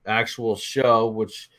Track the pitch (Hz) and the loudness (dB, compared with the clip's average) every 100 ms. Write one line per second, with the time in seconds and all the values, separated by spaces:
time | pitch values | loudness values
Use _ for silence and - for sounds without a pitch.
0 | - 110 113 - 113 101 - 135 127 113 | -4 -2 -2 -4 -4 -4 -4 0 4 4
1 | 113 110 107 - - | 2 -2 -6 -8 -20